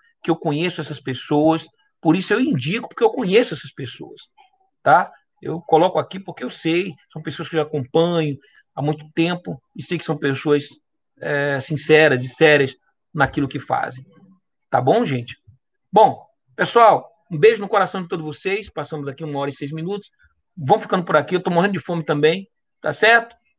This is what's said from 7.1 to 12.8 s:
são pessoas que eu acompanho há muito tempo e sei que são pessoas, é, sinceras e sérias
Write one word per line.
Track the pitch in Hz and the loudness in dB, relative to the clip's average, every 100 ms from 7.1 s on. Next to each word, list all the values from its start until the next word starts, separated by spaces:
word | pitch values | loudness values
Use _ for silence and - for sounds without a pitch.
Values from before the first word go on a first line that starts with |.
são | 156 | -14
pessoas | 156 139 165 | -12 -10 -6
que | 160 | -4
eu | |
acompanho | 151 151 123 165 170 170 151 135 _ _ _ - | -2 -4 0 2 2 0 -2 -6 _ _ _ -6
há | |
muito | 147 151 - | -4 -4 -6
tempo | - 165 175 - 156 _ - | -2 -2 -2 -8 -14 _ -16
e | |
sei | - 170 | -8 -8
que | |
são | - 147 | -6 -4
pessoas, | 143 131 156 147 139 - _ _ _ _ | -2 -2 0 0 0 -16 _ _ _ _
é, | - 143 143 139 | -6 -4 -2 -4
sinceras | - 147 - 156 156 127 | -4 -6 4 6 6 2
e | 127 | -2
sérias | - 156 147 135 - | 2 4 4 2 -4